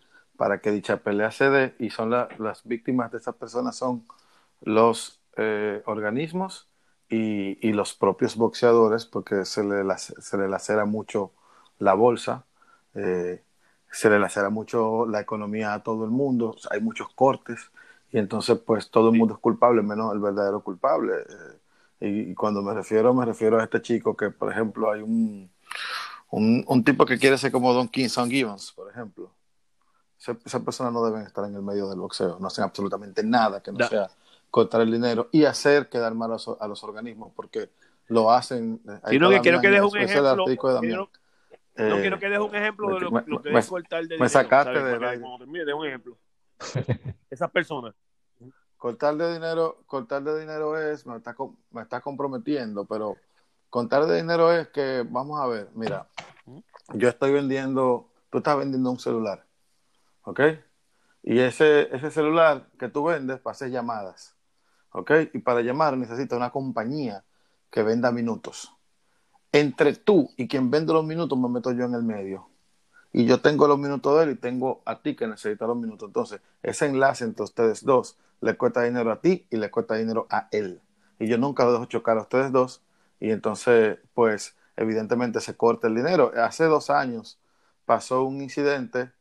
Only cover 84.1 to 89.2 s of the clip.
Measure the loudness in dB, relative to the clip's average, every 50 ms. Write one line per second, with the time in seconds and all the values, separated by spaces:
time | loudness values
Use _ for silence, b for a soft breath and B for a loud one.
84.1 | _ 2 2 2 2 0 -6 -12 -18 _ _ _ _ -4 -2 -2 -2 -2 -2 -2
85.1 | -2 -2 0 -2 -2 -4 -6 -8 -2 0 2 2 2 2 0 -2 0 0 0 2
86.1 | 2 4 4 2 2 0 -2 0 0 2 2 4 2 2 2 0 0 0 0 -2
87.1 | -6 -8 -10 -14 -18 _ _ _ _ _ _ _ _ _ _ 2 2 2 2 0
88.1 | 0 0 0 -2 -4 -6 -10 -8 -4 -2 0 0 0 0 -2 -4 -4 -6 -6 -6
89.1 | _ _